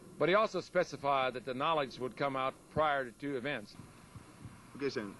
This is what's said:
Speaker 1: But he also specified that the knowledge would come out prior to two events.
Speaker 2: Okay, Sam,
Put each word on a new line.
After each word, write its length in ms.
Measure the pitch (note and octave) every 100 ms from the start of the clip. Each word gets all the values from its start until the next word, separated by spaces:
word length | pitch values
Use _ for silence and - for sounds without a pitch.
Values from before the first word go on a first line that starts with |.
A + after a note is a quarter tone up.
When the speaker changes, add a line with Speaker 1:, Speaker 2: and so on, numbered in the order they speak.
| - -
Speaker 1:
But 120 | D3+
he 60 | G3+
also 260 | A3 F3+
specified 720 | - F3+ E3 D3 C#3 C3+ B2+ B2
that 100 | A#2+
the 80 |
knowledge 460 | B2+ D3+ D#3 C3+ -
would 180 | B2 G#2+
come 180 | C#3+ C3+
out 200 | C3 - -
prior 320 | D3+ D#3 C#3 B2+
to 60 | -
two 180 | C#3+ C3
events. 380 | C3+ C3 G#2 - - - - - - - - - - B2
Speaker 2:
Okay, 140 | C#3
Sam, 260 | B2 G2+ -